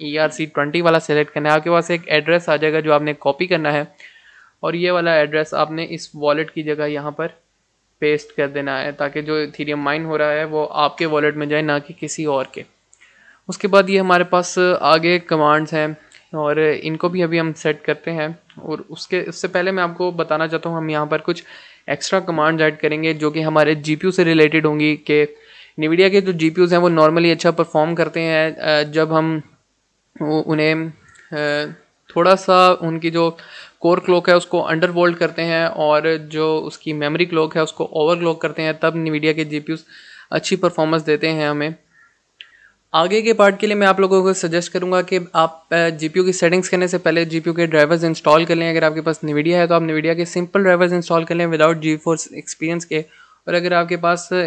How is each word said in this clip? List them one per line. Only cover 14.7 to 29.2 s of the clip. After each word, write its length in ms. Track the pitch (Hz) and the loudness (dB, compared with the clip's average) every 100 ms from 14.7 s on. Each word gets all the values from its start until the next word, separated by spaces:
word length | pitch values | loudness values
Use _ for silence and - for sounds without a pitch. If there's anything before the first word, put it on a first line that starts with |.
| 180 | 2
आगे 380 | 143 160 165 175 | 2 2 2 0
कमांड्स 540 | 175 160 147 151 156 | 0 0 2 2 0
हैं 240 | 160 151 151 _ - _ 160 | -2 -4 -6 _ -20 _ -6
और 240 | 147 147 | -2 0
इनको 500 | 156 143 156 160 180 | 0 0 -4 -4 -4
भी 120 | 180 | -2
अभी 160 | 170 170 | -2 0
हम 160 | 165 | -2
सेट 280 | 156 156 151 | -4 -4 -4
करते 300 | - 151 - | -4 -6 -6
हैं। 280 | 165 156 165 _ - | -6 -6 -8 _ -18
और 260 | 143 151 - | -10 -10 -10
उसके, 320 | 165 - 185 | -18 -6 -6
उससे 260 | - 170 185 | -6 -8 -6
पहले 240 | 180 180 | -2 -2
मैं 120 | 190 | -2
आपको 280 | 175 170 180 | -4 -2 -4
बताना 360 | 175 160 151 160 | -4 -2 -2 -2
चाहता 220 | 160 165 | -4 -4
हूँ 80 | 165 | -6
हम 120 | 156 | -4
यहाँ 180 | 151 151 | -4 -2
पर 100 | 156 | -2
कुछ 260 | 151 170 - - - - - | -2 -6 -8 -20 -20 -18 -8
एक्स्ट्रा 300 | 143 - 190 | -6 -2 -2
कमांड्स 440 | 180 165 151 160 | 0 0 0 2
ऐड 140 | 156 151 | 0 0
करेंगे 360 | 156 151 160 | -2 0 -2
जो 180 | 156 151 | -2 -2
कि 100 | 156 | -2
हमारे 340 | 156 156 147 147 | 0 2 4 2
जीपीयू 360 | 147 156 185 | -2 -2 0
से 120 | 180 | 2
रिलेटेड 420 | 170 160 156 160 156 | 4 6 4 4 0
होंगी 300 | 151 151 147 | 2 0 0
कि 400 | - 147 147 - - - - - | 0 2 2 -2 -20 -20 -18 -4
nvidia 320 | 156 170 190 | 0 4 4
के 100 | 196 | 4
जो 120 | 185 | 0
जीपीयूज़ 420 | 175 160 165 180 175 | 0 0 2 2 4
हैं 60 | |
वो 80 | 175 | 4
normally 420 | 165 156 165 170 | 6 4 4 2
अच्छा 200 | 165 170 | 2 2
परफॉर्म 440 | 165 160 160 156 170 | 0 0 0 0 0
करते 240 | 156 165 | -2 -2
हैं, 360 | 165 160 160 156 | -2 0 0 -2
अ, 280 | - 151 | 0 0
जब 300 | 151 151 156 | 0 0 0
हम 280 | 160 | 0